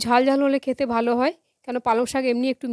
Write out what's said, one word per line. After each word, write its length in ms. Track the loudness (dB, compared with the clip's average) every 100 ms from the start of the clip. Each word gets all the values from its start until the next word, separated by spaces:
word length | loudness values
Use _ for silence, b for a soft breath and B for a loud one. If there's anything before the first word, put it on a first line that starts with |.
| 2
ঝাল 160 | 2 4
ঝাল 140 | 2 2
হলে 140 | 0
খেতে 240 | -2 -4 -2
ভালো 260 | 0 0 0
হয়, 140 | 0 -2 _ _ -8
কেন 100 | -6 0
পালং 180 | 0 0
শাক 120 | -2 -2
এমনি 160 | 0 -2
একটু 120 | -4 -6